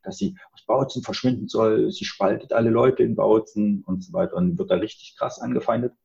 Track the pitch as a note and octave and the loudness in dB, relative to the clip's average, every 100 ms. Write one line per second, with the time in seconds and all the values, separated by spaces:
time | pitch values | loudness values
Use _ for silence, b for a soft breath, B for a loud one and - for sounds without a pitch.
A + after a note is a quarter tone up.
0 | G2 - G2+ B B _ - B2 C#3 B2+ | -14 -6 -6 B B _ -2 0 0 -6
1 | - - B2+ A#2 - A2+ A2 A2 G#2+ G#2 | -8 -2 -2 -2 -4 0 2 4 0 -2
2 | G#2 - G3 A2+ - A2+ A#2 A2+ B2+ C3 | -10 -2 0 0 -2 0 2 4 4 4
3 | A#2 G#2 G#2 A2 - G#2 G#2 G2+ - F#2 | 0 2 4 4 2 -2 0 0 -2 -6
4 | F#2 F2+ F2+ - F2+ E2+ - F#2 - - | -4 -4 -2 0 0 0 0 0 0 -8
5 | - - - - A#2+ B2 - A#2 A#2+ _ | -20 -8 -8 -6 -4 -2 0 -2 -2 _